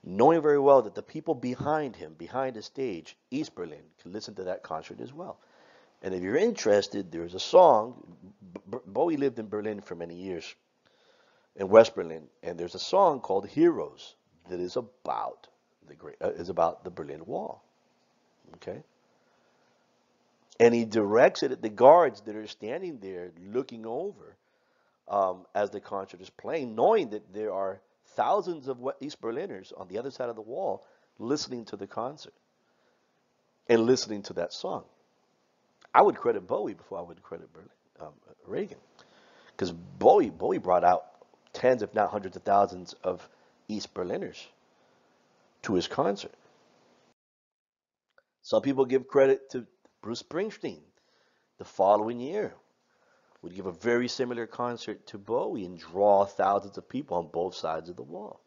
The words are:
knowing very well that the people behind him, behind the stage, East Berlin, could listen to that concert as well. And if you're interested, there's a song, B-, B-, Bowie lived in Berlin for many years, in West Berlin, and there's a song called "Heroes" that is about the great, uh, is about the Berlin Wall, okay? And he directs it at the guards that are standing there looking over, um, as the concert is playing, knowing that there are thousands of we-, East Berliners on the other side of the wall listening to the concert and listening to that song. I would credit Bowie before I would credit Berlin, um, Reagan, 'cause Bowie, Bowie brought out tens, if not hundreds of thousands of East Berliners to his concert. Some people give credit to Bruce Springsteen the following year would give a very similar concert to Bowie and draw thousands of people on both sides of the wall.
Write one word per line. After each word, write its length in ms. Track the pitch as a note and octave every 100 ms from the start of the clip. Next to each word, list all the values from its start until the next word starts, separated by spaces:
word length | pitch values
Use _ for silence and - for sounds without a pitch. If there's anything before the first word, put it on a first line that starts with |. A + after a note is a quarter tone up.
knowing 360 | - F#2+ C3 E3
very 200 | D3+ C#3+
well 220 | C#3 C3+
that 120 | G#2+
the 80 | F#2+
people 320 | - D#3 D#3
behind 600 | C#3 B2+ B2 C3 D#3 C#3+ F#2+
him, 180 | E2
behind 400 | D#2 - A#2 C3+
the 80 | A2
stage, 540 | G#2 - C3 E2+ D#2 - _
East 240 | C3 D#3 -
Berlin, 260 | F2 D2+ - _
could 120 | -
listen 240 | G2+ - G2
to 80 |
that 180 | F#2 F#2
concert 380 | - D#3+ - -
as 120 | A#2+
well. 280 | C#3+ F#3 - _ _ _ _ _ _
And 140 | F#2+
if 80 | F#2
you're 140 | F#2 B2+
interested, 760 | A3 A3 - G2+ G2 G2+ F#2
there's 240 | E2 E2+
a 60 | F2+
song, 760 | - F3+ F3 A#2 A2+ B2 - F2 F#2 _ F#2+
B-, 80 | F2 -
B-, 80 | A#2+ -
Bowie 300 | G2+ E3+ D3+
lived 240 | C#3 A#2
in 80 | G#2+
Berlin 320 | G#2 G#2 G#2
for 160 | - E2+
many 180 | E2+
years, 400 | F2 F#2+ E2+ - - _ _ _ _ _ _ _ _ _ -
in 120 | F#2+
West 280 | G#2+ A2+ -
Berlin, 320 | E2+ D#2+ D2+ _
and 140 | E2+ E2+
there's 200 | F2 F#2
a 40 |
song 400 | - F#3 F#3+ C#3
called 280 | - G2 G2
"Heroes" 680 | - E3+ C3 D2+ - - _ _ _ -
that 120 | F2+
is 160 | F2+ B2+
about 720 | A2+ _ - A1+ A#1 - - _ _ _ _
the 60 | D2+
great, 200 | D2+ -
uh, 80 | F2+
is 200 | E2 F2
about 340 | E2+ E2 -
the 60 | F#2
Berlin 340 | F2 D#2 C#2+
Wall, 400 | - E3 G#3+ - _ _ _ _ _ _ _ _ _ -
okay? 280 | - G#2 D#3 _ _ _ _ _ _ _ _ _ _ _ _ _ _ _ _ -
And 120 | A#2
he 120 | A#2
directs 580 | A2+ A2 G2+ A2 C#3 -
it 80 | C#3+
at 120 | C3
the 60 | A2
guards 520 | G#2 B2 E3+ D#3 A2+
that 140 | G#2+ G#2
are 100 | G#2+
standing 520 | - G#2+ C#3+ F#3+ C#3
there 320 | F#2+ F#2 F2+ E2 F#2
looking 360 | A2+ C#3 A#2 A2
over, 500 | B2 F#3+ G3+ - _ _ _ _ _ _ _ -
um, 380 | G2+ F#2+ F#2 F2+
as 160 | G2+ G#2
the 100 | G#2
concert 400 | - G2+ F#2+ F2+
is 100 | F#2
playing, 440 | - - D#3+ B2+
knowing 360 | A2 D#3 A3+ C3+
that 220 | G#2 -
there 200 | G2 G#2+
are 280 | F#2+ F#2+ F#2+ _ _ _
thousands 600 | - A2+ G3 F#3 E3 C3
of 120 | B2+
we-, 120 | B2+ -
East 200 | C#3 -
Berliners 520 | A2+ A#2+ F#3+ G#2 F#2+ -
on 120 | F#2
the 100 | F#2+
other 120 | C3
side 180 | - B2
of 80 | A2
the 60 |
wall 440 | G#2+ C#3 F#3+ - _ _ _ _
listening 460 | A#2 D3 - B2+ A2
to 100 | G2+
the 100 | G2
concert 480 | - A#2+ D#3 - _ _ _ _ _ _ _ _ _ _ _ _ _ _
and 180 | A#2 A2+
listening 360 | B2+ - G#2+
to 120 | G2+
that 180 | F#2 F2
song. 320 | - - B2+ - _ _ _ _ _ _ _ _ _ _
I 100 | B2
would 140 | G3+ C#3
credit 300 | A#2 G#2+ F2+
Bowie 280 | C3 F#3+
before 240 | G2 - F#2+
I 40 |
would 200 | E2+ E2
credit 300 | - E2 E2
Berlin, 160 | D#2+ - _ _ _
um, 140 | D#2 _ _ - -
Reagan, 320 | A#2 G3+ - _ _ - _ _ _ - -
'cause 160 | F#2
Bowie, 580 | E2+ F2+ - A#2 G3 B2+
Bowie 280 | D#2+ A2+ A3+
brought 260 | - F2+
out 200 | F2 F2+ - - _ _ _
tens, 300 | - B2+ B2+
if 120 | G2+
not 160 | A2 G2+
hundreds 260 | G#2 F#2+ F2+
of 60 |
thousands 520 | G#2+ G2+ G2+ F#2 F2 -
of 240 | F#2 F2+ - _ _ _ _
East 240 | G#2+ -
Berliners 540 | G2+ F2+ C#3+ F#3+ - - _ _ _ _ _ _ _ _ _ _ _
to 120 | -
his 120 | F#2 -
concert. 480 | - E3 G3+ - - _ _ _ _ _ _ _ _ _ _ _ _ _ _ _ _ _ _ _ _
Some 200 | - A2
people 240 | A#2 C3+ B2+
give 200 | C3 B2+
credit 440 | C#3 C3+ C3+ -
to 160 | C3 A2+ _ _ _
Bruce 200 | G#2 A#2+
Springsteen 600 | - D#3 G#3+ G#3 D#3 E2+ D2 _ _ _ _ _ _ _
the 60 |
following 560 | F#2+ - F#2+ G#2 A2 A#2+
year 340 | B2+ G3+ D#3 - _ _ _ _ _ _ _ _
would 140 | F2
give 120 | F2+ F#2+
a 60 |
very 360 | E2 B2 A#2+ B2
similar 380 | - B2 A#2+ A2+
concert 600 | - A#2+ A#2+ - - -
to 120 | G#2
Bowie 460 | G2 A#2 F3 E3
and 140 | F2+ F2+
draw 460 | - E2+ G2+ G2
thousands 520 | G2 - F#2+ G2+ G2+ F#2+
of 120 | -
people 300 | B2+ D3 F2
on 100 | E2
both 260 | E2 F2+
sides 340 | - D#2+ D#2+ E2
of 80 | F2
the 60 |
wall. 380 | - E3 - -